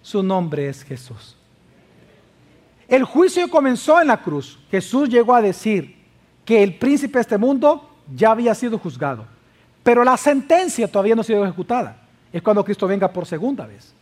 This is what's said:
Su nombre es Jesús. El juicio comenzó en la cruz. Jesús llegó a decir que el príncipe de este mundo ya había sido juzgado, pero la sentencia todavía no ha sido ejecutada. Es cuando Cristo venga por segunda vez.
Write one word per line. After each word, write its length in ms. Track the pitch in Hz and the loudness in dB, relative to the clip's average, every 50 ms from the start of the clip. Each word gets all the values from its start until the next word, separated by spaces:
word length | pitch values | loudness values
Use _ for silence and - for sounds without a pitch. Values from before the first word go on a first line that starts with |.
Su 220 | _ - - 202 190 | _ -6 -4 -4 -2
nombre 460 | 190 190 185 175 160 147 143 143 139 | -2 -2 -2 -2 -4 -6 -6 -6 -8
es 140 | 135 - - | -10 -12 -14
Jesús. 520 | - 135 127 - - 120 - - - _ _ _ _ _ _ _ _ _ _ _ _ _ _ _ _ _ _ _ _ _ _ _ _ _ _ _ _ _ _ _ | -16 -16 -16 -14 -18 -20 -20 -20 -20 _ _ _ _ _ _ _ _ _ _ _ _ _ _ _ _ _ _ _ _ _ _ _ _ _ _ _ _ _ _ _
El 160 | _ 240 269 254 | _ 0 0 0
juicio 460 | - - 285 359 359 370 359 349 339 | 0 2 2 2 2 2 -2 -4 2
comenzó 500 | 330 320 277 262 247 - - 302 311 349 | 0 2 2 2 -2 -2 0 2 4 4
en 80 | 330 | 4
la 140 | 285 226 - | 2 0 0
cruz. 360 | - 175 151 143 131 - - _ _ _ | -2 -8 -8 -8 -10 -12 -20 _ _ _
Jesús 380 | - 190 185 - - 262 294 254 | -4 -4 -4 -2 -2 -2 0 2
llegó 260 | 233 240 233 226 247 | 2 2 4 4 4
a 60 | 240 | 4
decir 600 | 220 196 180 - - 220 214 185 143 - - _ _ _ _ _ _ _ _ _ _ | 2 0 -2 -2 -4 -2 -2 -2 -4 -8 -18 _ _ _ _ _ _ _ _ _ _
que 180 | - 226 214 202 | 2 4 4 4
el 120 | 202 165 | 2 0
príncipe 400 | - 240 277 285 - 277 220 - | -2 0 0 0 0 -2 -2 -2
de 80 | 247 220 | -2 -2
este 140 | - 220 | 0 -2
mundo 520 | 196 220 262 277 254 294 294 320 302 - _ _ _ _ - 131 | 0 0 0 0 2 2 2 0 0 -6 _ _ _ _ -18 -2
ya 160 | 123 208 220 | 2 2 2
había 240 | 226 226 240 233 214 | 2 2 0 -2 -2
sido 240 | - 247 240 220 - | -2 -4 -6 -6 -6
juzgado, 460 | - 170 127 123 151 139 131 110 110 - _ _ _ _ _ _ _ _ _ _ _ | -8 -10 -8 -6 -6 -6 -6 -8 -14 -20 _ _ _ _ _ _ _ _ _ _ _
pero 220 | 240 240 240 240 | 2 4 4 4
la 100 | 254 262 | 4 2
sentencia 760 | - - 294 294 269 269 - 320 359 370 339 - - 226 190 | 2 2 0 0 0 0 2 2 2 2 -2 -4 -4 -4 -2
todavía 240 | - 202 190 214 226 | 0 0 2 2 0
no 80 | 226 | 0
ha 40 | 214 | 0
sido 180 | - 220 202 202 | -2 0 0 0
ejecutada. 640 | 190 156 170 175 - 233 254 175 107 - _ _ _ _ _ _ _ | -2 -4 -8 -6 -4 -4 -4 -4 -8 -12 _ _ _ _ _ _ _
Es 100 | - 170 | -12 -4
cuando 220 | 165 214 214 208 196 | 0 0 0 0 0
Cristo 240 | 202 202 - 202 | -2 -4 -4 -2
venga 220 | 185 196 202 190 180 | -4 -2 -2 -2 -4
por 160 | - 180 170 | -4 -6 -8
segunda 420 | - 175 151 185 262 285 - - | -8 -8 -6 -6 -6 -6 -8 -12
vez. 260 | 104 104 - _ _ _ _ | -16 -20 -20 _ _ _ _